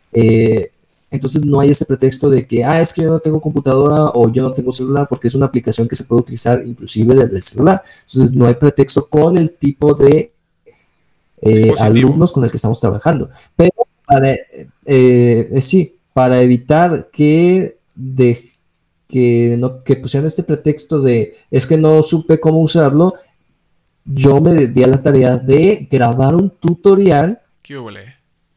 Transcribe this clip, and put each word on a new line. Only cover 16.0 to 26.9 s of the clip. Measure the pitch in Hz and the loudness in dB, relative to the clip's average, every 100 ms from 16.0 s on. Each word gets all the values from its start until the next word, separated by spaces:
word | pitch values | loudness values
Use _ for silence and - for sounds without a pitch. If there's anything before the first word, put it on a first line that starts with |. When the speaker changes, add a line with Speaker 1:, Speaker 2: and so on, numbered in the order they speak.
| _ | _
Speaker 1:
para | 131 127 127 | 0 2 4
evitar | 127 123 127 156 175 156 - | 2 2 0 0 2 -2 -6
que | - 147 156 175 185 175 - _ | -2 0 2 2 0 -4 -10 _
de-, | - 131 131 123 120 - - _ _ _ _ - | -16 -6 0 0 0 -8 -20 _ _ _ _ -6
que | 127 120 120 120 120 | -2 0 2 0 -2
no, | 127 127 | -6 -6
que | - 135 | -4 -4
pusieran | 131 139 156 | -4 -4 -4
este | 156 | -6
pretexto | 170 151 156 143 - 151 | -6 -4 -4 -4 -4 -2
de, | 135 117 107 - - | 0 -2 -4 -12 -4
"Es | - - | -2 0
que | 156 | 2
no | 156 156 | 4 2
supe | 156 165 160 160 | 2 -2 0 0
cómo | 160 160 | 0 0
usarlo", | 156 170 143 147 180 - - _ _ _ _ _ _ _ | 0 2 2 2 0 -2 -16 _ _ _ _ _ _ _
yo | - 127 139 139 | -8 0 2 4
me | 165 165 123 | 2 2 0
di | 127 | 2
a | 127 | 2
la | 131 | 2
tarea | 147 139 127 127 | 2 2 2 0
de | 131 143 185 208 - | 0 2 2 0 -2
grabar | 131 117 123 135 | -2 0 0 0
un | 170 196 | 0 -2
tutorial | - 175 170 202 | -4 -4 0 2